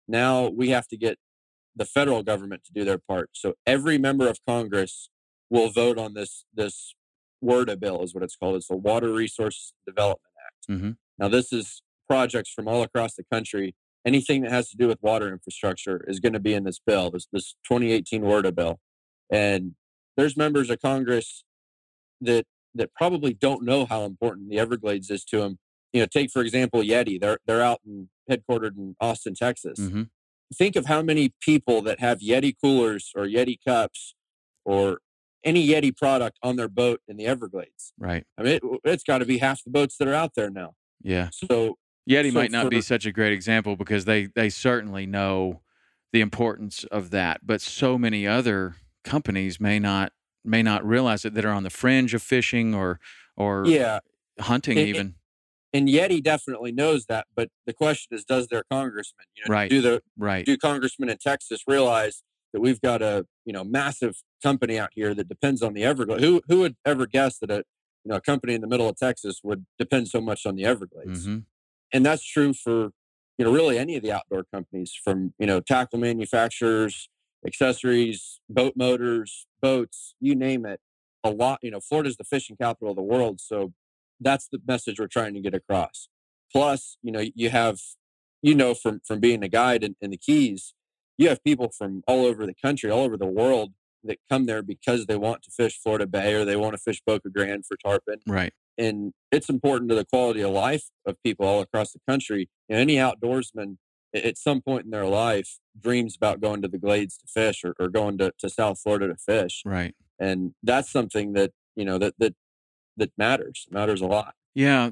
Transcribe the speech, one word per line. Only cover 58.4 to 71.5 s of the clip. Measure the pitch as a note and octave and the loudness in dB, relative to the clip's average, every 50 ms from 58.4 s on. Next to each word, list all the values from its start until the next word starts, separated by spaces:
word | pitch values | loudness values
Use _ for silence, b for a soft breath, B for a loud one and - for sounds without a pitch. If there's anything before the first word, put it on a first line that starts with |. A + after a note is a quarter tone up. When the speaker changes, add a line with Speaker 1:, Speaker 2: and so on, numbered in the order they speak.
| B2 A#2 | 0 0
Speaker 1:
their | A#2+ A2+ - - | -4 -4 -4 -2
congressman, | C3+ C3+ C3+ B2+ G#2+ G#2 G#2+ - - _ - _ _ | -4 -4 -4 -4 -6 -10 -12 -12 -14 _ -20 _ _
you | G#2+ G#2+ G#2+ | -8 -2 0
know, | G#2+ | 2
Speaker 2:
Right. | G#2 G2+ F#2+ | 2 2 4
Speaker 1:
do | C3 C#3 | 2 4
the, | B2 A#2+ A#2+ A#2+ - _ _ - | 4 4 2 2 -2 _ _ -4
Speaker 2:
Right. | G#2 G#2 G2 F#2 F2+ | -2 -2 0 0 2
Speaker 1:
do | - - B2+ | 0 0 2
congressmen | - D3+ C#3+ C#3 C3 B2+ - - C3+ A#2+ | 2 0 0 0 -2 -4 -4 -4 -4 -4
in | A2 G2 | -4 -4
Texas | - C#3+ C#3 C#3 - - A2+ G#2+ - - | -2 -2 -2 -2 -4 -8 -10 -6 -2 0
realize | C#3 C#3 C3 B2 A#2 A2+ G#2+ G#2+ G#2 - _ _ _ _ _ _ - | 2 4 4 4 4 2 0 -2 -4 -8 _ _ _ _ _ _ -4
that | G#2 | 0
we've | A2 B2+ C3 A2 | 2 2 2 2
got | - B2+ A#2+ A2+ | 0 0 0 2
a, | A2 G#2+ G#2 G2+ F2 _ _ _ - | 0 0 0 -2 -4 _ _ _ -14
you | A2+ | -10
know, | G#2 G2 F#2+ | -8 -8 -6
massive | G2+ A#2+ C3+ C#3 C#3+ C#3 - - A#2 G2 - - _ _ - - | -2 -2 -2 -2 -2 -4 -4 -4 -4 -4 -6 -16 _ _ -2 0
company | C#3+ C#3 B2+ B2+ A#2 A2+ A2 | 0 2 2 0 0 -2 -2
out | G#2 - - | -4 -4 -4
here | G#2+ G#2+ G#2 G#2 | -2 -2 -2 -2
that | G2+ G2 F2 | -2 -4 -6
depends | - - - C#3 C3+ A#2 A#2 | -6 -2 0 0 0 2 0
on | A2 G#2 | -2 -2
the | G#2 G#2+ | 0 0
Everglades? | B2+ D3 C3 A#2+ G#2 A2 A2 C#3+ | 0 0 0 -2 -2 0 2 4
Who, | D#3+ F3+ E3+ - D3 | 4 4 4 4 4
who | E3+ F#3 | 4 4
would | F#3 D#3+ B2 _ - | 4 2 0 _ -2
ever | C#3+ D3 C3 B2+ A2 | 0 0 0 0 0
guess | - C3 C#3 C3 - - | 2 2 2 2 0 -4
that | - G2+ | -6 -4
a, | G#2 G#2 - _ _ _ _ _ _ _ - | -4 -4 -4 _ _ _ _ _ _ _ -8
you | G#2+ | -6
know, | A2 F#2+ | -6 -4
a | |
company | - - C#3+ C3 - B2 A#2+ | 0 0 -2 -2 0 -2 -4
in | A2+ | -2
the | A2 A2 | -2 -2
middle | B2 B2 A#2 A2 | 0 2 2 0
of | G2 - | 0 0
Texas | C3 B2+ - - - G#2 F2+ - - | -2 -2 -2 -2 -6 -10 -10 -8 -6
would | G2+ G#2 F#2+ F#2 _ _ - | -6 -6 -6 -6 _ _ -6
depend | C3 - C#3 C3 A#2+ G2 | -4 0 0 0 0 0
so | - A#2 | -4 -4
much | A2 A2+ G#2 - - | -2 -2 -4 -4 -4
on | G#2+ G2 | -6 -4
the | F#2+ F#2+ | 0 0
Everglades? | A2 B2+ G#2+ G2 F2+ - E2+ - F#2 F#2 F2+ | 0 0 0 -2 -12 -16 -14 -12 -10 -10 -8
Speaker 2:
Mm-hmm. | E2+ G2+ G#2 A2+ G#2+ _ | -6 -6 -6 -8 -8 _